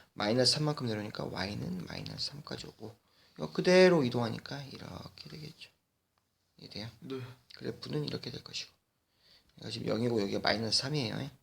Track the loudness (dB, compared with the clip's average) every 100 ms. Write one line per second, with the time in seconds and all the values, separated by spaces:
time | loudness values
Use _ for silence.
0 | -20 -2 2 6 6 4 2 0 -2 -2
1 | -4 -6 -6 -4 -4 -4 -4 -6 -6 -8
2 | -8 -6 -8 -8 -10 -10 -10 -14 -16 -16
3 | _ _ _ -10 -4 0 8 10 10 10
4 | 4 2 0 -4 -8 -10 -10 -12 -12 -12
5 | -14 -16 -16 -14 -16 -16 -20 _ _ _
6 | _ _ _ _ _ _ -14 -10 -12 -12
7 | -10 -8 -10 -16 _ -10 -10 -8 -6 -4
8 | -4 -6 -8 -10 -10 -10 -10 _ _ _
9 | _ _ _ -20 _ -16 -10 -6 -2 0
10 | 2 2 2 0 0 0 0 0 0 -2
11 | -2 -4 -6 -10